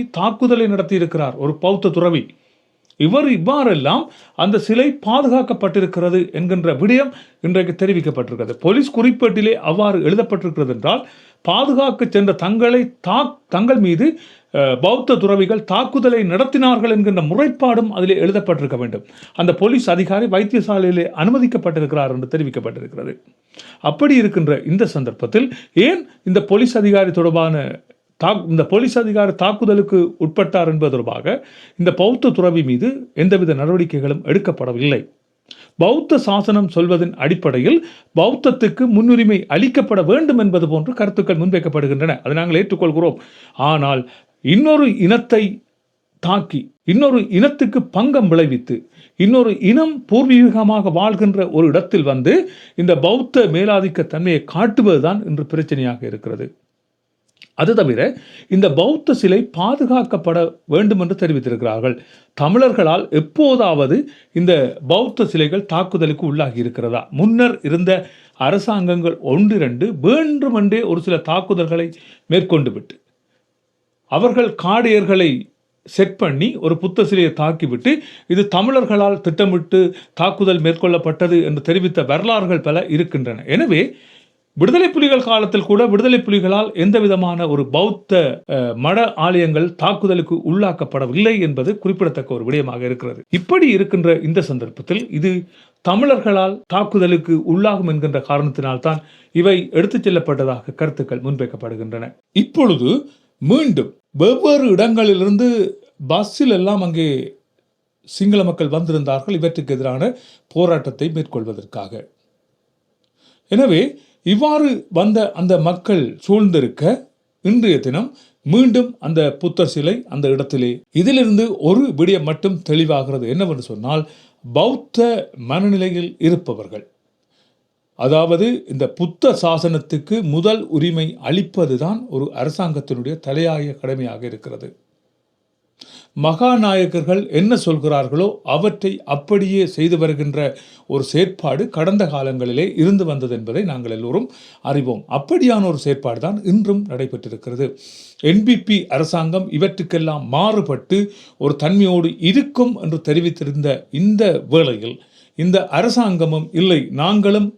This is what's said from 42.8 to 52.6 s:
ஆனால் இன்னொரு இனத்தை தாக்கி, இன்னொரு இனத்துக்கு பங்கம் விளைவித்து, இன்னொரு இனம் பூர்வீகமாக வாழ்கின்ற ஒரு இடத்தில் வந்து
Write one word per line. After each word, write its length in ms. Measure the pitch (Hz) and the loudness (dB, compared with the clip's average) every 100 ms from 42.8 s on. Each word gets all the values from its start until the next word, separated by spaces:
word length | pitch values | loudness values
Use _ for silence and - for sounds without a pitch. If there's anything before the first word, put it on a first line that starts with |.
| 170 151 170 - - - - - | 0 2 0 -2 -14 -20 -20 -4
ஆனால் 400 | 139 156 139 135 123 - _ _ | 0 2 0 -2 -4 -14 _ _
இன்னொரு 540 | 131 196 311 302 277 196 | 2 4 6 4 4 2
இனத்தை 440 | 180 240 240 226 202 - _ _ _ _ _ _ | 2 2 2 0 0 -6 _ _ _ _ _ _
தாக்கி, 380 | 170 196 - 143 - _ | -2 -2 -2 -8 -8 _
இன்னொரு 360 | - 202 285 247 190 | 0 2 4 2 2
இனத்துக்கு 540 | 185 277 285 254 254 | 2 2 2 0 0
பங்கம் 460 | - 185 254 277 202 | -2 -2 2 2 4
விளைவித்து, 480 | 165 156 123 - 117 - _ - _ | 4 2 0 -4 -8 -8 _ -20 _
இன்னொரு 320 | 196 254 226 196 | 4 4 4 2
இனம் 440 | 185 254 320 294 | 2 4 2 -2
பூர்வீகமாக 840 | - 220 269 247 240 208 214 214 190 | 0 2 6 6 6 6 2 2 0
வாழ்கின்ற 580 | 165 208 190 208 196 180 | 0 0 2 0 2 0
ஒரு 180 | 156 165 | 2 4
இடத்தில் 360 | 156 185 196 | 2 2 0
வந்து 320 | 143 131 131 349 - - | 0 0 2 2 0 -10